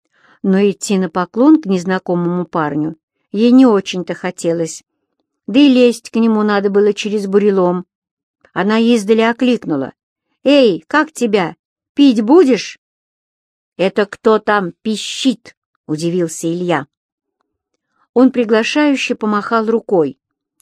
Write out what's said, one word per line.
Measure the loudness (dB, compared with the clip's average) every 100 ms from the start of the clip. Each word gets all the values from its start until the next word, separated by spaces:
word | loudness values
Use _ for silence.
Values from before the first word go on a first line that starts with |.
| _ _ _ _
Но | -2 2
идти | 2 -2 -4 -2
на | -2
поклон | -4 -6 2 4 4
к | 2
незнакомому | -4 -2 -4 -2 -2 -2 -4 -4
парню | -4 -4 -4 -6 -8 _ _ _
ей | 0 4
не | 6 6
очень-то | 2 -2 -8 -8
хотелось, | -8 -8 -6 -4 -4 -6 -10 _ _ _ _ _ _ -2
да | 4
и | 4
лезть | 6 2 0 -6
к | -2
нему | 0 0
надо | 0 0 0
было | 2 0
через | 0 -4 -6 -2
бурелом. | 0 2 2 0 -2 -6 _ _ _ _ _ _
Она | -4 -2 0
издали | 2 2 2 2
окликнула: | 0 0 0 0 -2 -6 -6 -12 _ _ _ _
«Эй, | 2 4 4 0 -2
как | -4 -4
тебя? | -4 -2 -2 -4 -8 _ _ _
Пить | 2 4 4
будешь?» | 4 4 4 2 -4 -16 _ _ _ _ _ _ _ _ _ -4
«Это | -2 -2 -4
кто | -2 0 0
там | 0 -2 -4 -8
пищит?» | -8 -8 -8 -4 -2 -4 -8 -20 _ _ -10
удивился | -6 -4 -2 -4 -6 -6
Илья. | -4 -4 -4 -6 _ _ _ _ _ _ _ _ _ _ _ _
Он | -4 -4
приглашающе | -2 -2 -2 -2 -2 -2 -2 -6
помахал | -6 -4 -6 -4 -4 -2
рукой, | -4 -2 -2 -2 -6 _ _ _ _